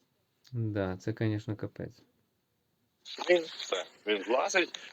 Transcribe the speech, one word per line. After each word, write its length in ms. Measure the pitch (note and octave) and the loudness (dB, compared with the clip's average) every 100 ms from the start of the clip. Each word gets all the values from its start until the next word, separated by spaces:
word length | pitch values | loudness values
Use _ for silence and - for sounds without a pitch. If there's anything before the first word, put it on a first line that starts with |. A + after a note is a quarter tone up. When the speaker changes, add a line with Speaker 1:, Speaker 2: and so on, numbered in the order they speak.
| _ _ _ _ - | _ _ _ _ -8
Speaker 1:
Да, 440 | B2 A2 G2+ F#2 F#2 | -2 -2 0 0 -2
це, 160 | - | -4
конечно, 420 | A2 A2 G#2+ G#2+ G#2+ | 0 0 0 -2 -6
капець. 480 | G#2 - - - _ _ _ _ _ _ _ _ _ _ - - - | -6 -8 -10 -12 _ _ _ _ _ _ _ _ _ _ -16 -6 4
Speaker 2:
Він 140 | F3 | 4
все, 420 | D#3+ - - F#2+ - - G#2 | 4 -8 -4 -4 -6 -8 -2
він 160 | G#2 | 0
влазить, 560 | F#2+ B2+ F3+ F#3+ E3+ - - | 2 2 4 2 0 -4 -16